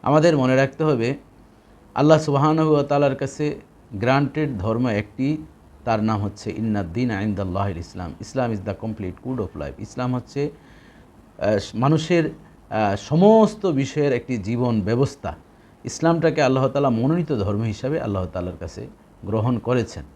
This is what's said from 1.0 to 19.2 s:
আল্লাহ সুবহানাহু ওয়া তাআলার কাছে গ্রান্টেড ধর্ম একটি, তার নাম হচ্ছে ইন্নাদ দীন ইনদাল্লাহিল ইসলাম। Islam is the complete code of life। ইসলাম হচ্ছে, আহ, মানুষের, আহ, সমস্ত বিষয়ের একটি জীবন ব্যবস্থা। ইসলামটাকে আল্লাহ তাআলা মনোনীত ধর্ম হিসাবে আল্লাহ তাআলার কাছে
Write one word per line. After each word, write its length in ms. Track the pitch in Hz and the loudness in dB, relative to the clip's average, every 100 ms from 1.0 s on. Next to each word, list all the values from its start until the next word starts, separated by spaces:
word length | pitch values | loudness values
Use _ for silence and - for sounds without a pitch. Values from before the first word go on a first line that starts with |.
| 113 143 - - - - _ - - - | 0 -4 -10 -20 -20 -20 _ -20 -10 0
আল্লাহ 240 | 147 156 | 6 6
সুবহানাহু 520 | 156 139 147 160 156 | 4 2 2 2 4
ওয়া 100 | 151 | 2
তাআলার 320 | 135 143 143 135 | 2 2 2 0
কাছে 400 | 135 - 151 - - - - | -6 -4 -6 -6 -14 -20 -14
গ্রান্টেড 640 | 101 117 135 139 151 147 113 | -4 2 2 0 -2 -4 -2
ধর্ম 300 | 98 113 127 | -2 0 0
একটি, 500 | 104 104 - 135 156 - - - - - | 0 -4 -4 -2 -2 -8 -20 -20 -10 -2
তার 180 | 110 | 0
নাম 180 | 110 107 | 0 0
হচ্ছে 320 | 101 101 - 98 | -2 -6 -8 -4
ইন্নাদ 360 | 113 104 87 | -2 -2 -2
দীন 180 | 95 123 | -2 -2
ইনদাল্লাহিল 680 | 101 107 98 95 92 101 85 | -2 -2 -2 -2 -2 -2 -4
ইসলাম। 360 | 85 - 87 - | -10 -10 -12 -12
Islam 300 | - 131 123 | -8 -4 -2
is 120 | 107 92 | -4 -6
the 80 | 98 113 | -8 -8
complete 420 | 107 92 85 123 | -8 -8 -8 -8
code 120 | 131 | -6
of 200 | 92 - | -6 -6
life। 220 | 71 69 | -10 -10
ইসলাম 340 | 110 - 127 127 | -14 -6 -4 -4
হচ্ছে, 340 | 120 135 143 - - - - - - - - - | -6 -6 -6 -8 -20 -20 -20 -20 -20 -20 -20 -4
আহ, 220 | 101 104 - 107 | 0 0 -2 -2
মানুষের, 540 | 131 156 160 175 156 - - - - | 2 2 2 0 0 -6 -20 -20 -8
আহ, 260 | 110 107 98 | -2 0 -2
সমস্ত 680 | - 156 196 220 208 - 190 | 0 4 6 8 6 2 -2
বিষয়ের 480 | 139 135 151 143 | 0 -2 0 0
একটি 240 | 123 - 123 | 0 -2 -6
জীবন 440 | 95 117 120 110 | -2 -2 0 0
ব্যবস্থা। 540 | 95 117 135 - - - - - - - | 0 0 0 -2 -10 -10 -16 -20 -20 -16
ইসলামটাকে 580 | - - 165 165 160 143 | -14 0 2 4 2 2
আল্লাহ 260 | 135 131 131 | 2 4 2
তাআলা 220 | 139 139 | 2 2
মনোনীত 480 | 113 127 170 160 127 | 2 2 0 0 -2
ধর্ম 240 | 98 104 | 0 -2
হিসাবে 400 | 113 101 131 156 | -2 -4 -4 -4
আল্লাহ 240 | 110 98 90 | -2 -4 -4
তাআলার 320 | 92 90 87 | -6 -8 -8
কাছে 280 | 85 - 110 - - - | -12 -12 -16 -18 -20 -16